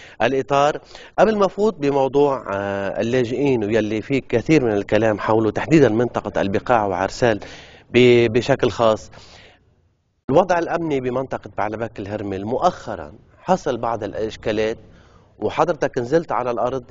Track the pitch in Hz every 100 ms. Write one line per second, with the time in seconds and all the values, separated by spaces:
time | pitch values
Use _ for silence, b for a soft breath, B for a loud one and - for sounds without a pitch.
0 | B B 120 135 131 139 143 156 B B
1 | B - 190 214 190 - 214 175 143 139
2 | 135 135 143 131 101 98 101 98 98 -
3 | 110 127 120 123 143 127 104 110 107 107
4 | - 135 - 120 110 160 123 104 101 107
5 | 110 104 - 110 110 101 98 156 131 107
6 | 120 - 104 87 98 101 - 120 104 90
7 | 95 - 123 104 B B B B - 120
8 | 123 120 117 113 117 127 123 - 113 107
9 | - B B B B B _ _ _ _
10 | _ _ - 139 185 175 160 160 165 139
11 | 127 123 135 117 113 - 104 107 113 -
12 | 98 104 101 95 101 131 175 - - 98
13 | 76 98 - _ - 180 - 120 117 117
14 | 104 - 110 - - 107 110 113 - b
15 | b b b - 104 - 160 156 139 -
16 | 120 156 170 110 123 113 120 131 120